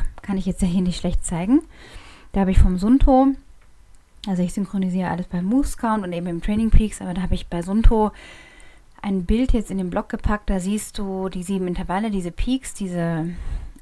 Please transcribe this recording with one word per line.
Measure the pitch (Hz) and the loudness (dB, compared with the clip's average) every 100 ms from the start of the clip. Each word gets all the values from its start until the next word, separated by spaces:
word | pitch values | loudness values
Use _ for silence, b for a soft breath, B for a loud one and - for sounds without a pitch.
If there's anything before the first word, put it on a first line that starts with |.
| - - | -4 -4
kann | - 196 | -6 -4
ich | 185 | -2
jetzt | 180 | -2
ja | 185 | 0
hier | 180 | 0
nicht | 180 170 | -2 -2
schlecht | 180 175 | -2 -2
zeigen. | - 165 185 277 B B B B B B B | -2 -4 2 2 B B B B B B B
Da | 196 | 0
habe | 190 | 4
ich | 185 | 6
vom | 190 180 | 6 4
Suunto, | 202 269 - 262 269 269 - - - - - - _ - - | 4 6 6 6 4 0 -8 -20 -20 -20 -20 -20 _ -12 -4
also | 180 | -2
ich | 180 | -2
synchronisiere | - 185 196 185 180 180 | -2 -4 -4 -2 -2 -2
alles | 170 - | -4 -4
bei | 180 | -4
Moose | 185 254 285 - | -2 0 0 -2
Count | 233 220 | -2 -2
und | 185 | -4
eben | 175 180 | -6 -6
im | 170 | -4
Training | 208 214 226 | -2 0 6
Peaks, | 214 214 - | 6 6 0
aber | 190 | -6
da | 180 | -4
habe | 180 | -2
ich | 185 - | -4 -4
bei | 175 | -6
Suunto | 170 208 220 220 214 B B B B B B B - - | -2 4 6 6 2 B B B B B B B -20 -12
ein | 202 196 175 | -6 -4 0
Bild | 220 262 | 0 2
jetzt | 233 208 | 0 0
in | 196 | -6
den | 180 | -4
Blog | 180 - | -4 -6
gepackt, | 226 - 208 - | -6 -2 -2 -2
da | 196 | -2
siehst | 180 214 - - | -2 -4 -4 -8
du | 196 190 190 | -6 -4 -6
die | 185 | -6
sieben | 180 196 180 | -4 -4 -2
Intervalle, | 175 175 180 226 | -4 -4 -4 -2
diese | 196 175 | -4 -6
Peaks, | 165 - 262 - | -4 -2 -2 -4
diese | - 196 175 170 165 165 175 B B B - | -8 -6 -4 -2 -2 -4 -6 B B B -10